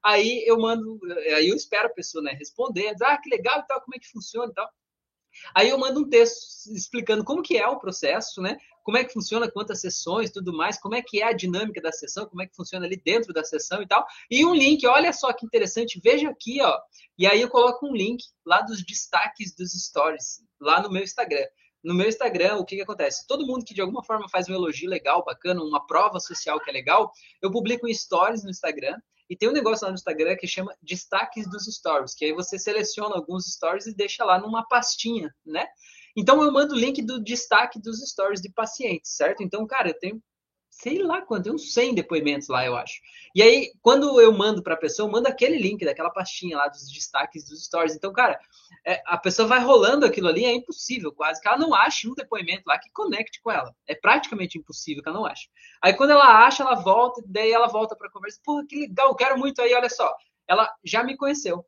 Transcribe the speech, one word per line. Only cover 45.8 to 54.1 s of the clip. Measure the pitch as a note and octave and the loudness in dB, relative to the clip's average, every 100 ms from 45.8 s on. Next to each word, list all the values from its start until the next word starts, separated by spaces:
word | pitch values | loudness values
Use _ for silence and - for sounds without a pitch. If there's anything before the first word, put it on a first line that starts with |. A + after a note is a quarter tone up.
daquela | E3 C#3 E3 | -4 -2 -4
pastinha | F#3+ F3+ - F3+ D3+ | -4 -8 -8 -8 -2
lá | C#3+ | -4
dos | - C3+ | -4 -18
destaques | C#3+ - C3+ C#3+ D#3+ C#3+ | -12 -8 -4 -6 -8 -18
dos | D3+ - | -18 -6
stories. | E3+ E3 | -2 -2
Então, | D#3 G3 | -2 -6
cara, | G3 A#3+ - _ _ _ _ - | 2 2 2 _ _ _ _ -6
é, | F#3 | -6
a | - E3+ | -4 -2
pessoa | F#3 F#3 A3 | -2 2 4
vai | B3+ | 4
rolando | B3 B3 G3 C#4+ C#4 | 8 8 8 4 2
aquilo | - F3+ | 2 0
ali, | D#3+ B3 | 2 2
é | |
impossível | A#3+ B3 E4 - B3+ D#3+ | 0 -6 -12 -8 -8 -8
quase | D3 D#3 D#3+ | -4 -4 -2
que | G#3 | 0
ela | B3 | 2
não | D#4+ | 2
ache | G#3+ B3 - A3 | 4 2 0 -6
um | |
depoimento | C4 - G#3+ F3 F#3+ - | -10 -8 -8 -6 -8 -2
lá | D3 | -2
que | - | -2
conecte | - G#4 G#3+ A#3 - | -8 -4 -4 -8 -8
com | A3+ | -4
ela. | F#3+ B2 _ - | -4 -4 _ -10
É | |
praticamente | - G3+ | -2 4